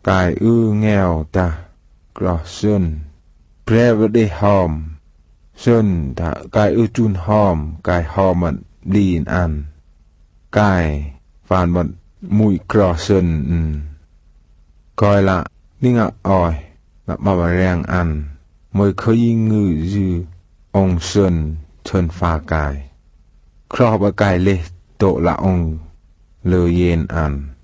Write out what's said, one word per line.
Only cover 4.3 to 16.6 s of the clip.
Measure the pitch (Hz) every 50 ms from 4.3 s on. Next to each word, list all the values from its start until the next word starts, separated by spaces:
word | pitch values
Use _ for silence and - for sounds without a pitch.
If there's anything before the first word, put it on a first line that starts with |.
| 80 - 107 101 101 98 90 82 78 76 78 78 76 73 _ - _ _ _ _ _ _ _ _ _
Sơn | - - 123 120 113 110 101 92 85 76 67 64
ta, | - 85 82 67 65 78 -
cài | - 113 104 98 85
ư | 113 117
chun | 107 - 127 113 107 98
hòm, | 90 82 107 104 107 104 98 87 78 73 78 80 - -
cài | - 90 87 82
hòm | 78 - 98 95 92 90 87
mận, | 87 82 67 50 - - _ _ -
lìn | - 95 104 98 92 87 82 67
ăn. | - 57 90 87 82 76 76 73 73 - - _ _ - _ _ _ _ _ _ _ _ _ _ _
Cài, | - 107 107 101 95 90 85 78 73 73 71 71 67 - _ _ _ _ _
phản | _ - 92 90 87
mận, | 87 87 82 - - - _ _ _ _
mùi | - 180 98 107 107 107 95 82 -
cỏ | - - 110 98 92 85
sơn, | 78 - - 101 92 90 87 80 78 67
ừ. | 69 85 82 80 78 76 73 73 73 73 - _ _ _ _ _ _ _ _ _ _ _ _ _ _ _ _ _ _ _
Coi | - 110 101 101 101 98
là, | 98 95 87 - - _ _ _ _ _ -
đi | 135 123
ngạ | 123 117 110 - - -
ỏi, | _ 95 98 92 87 85 80 69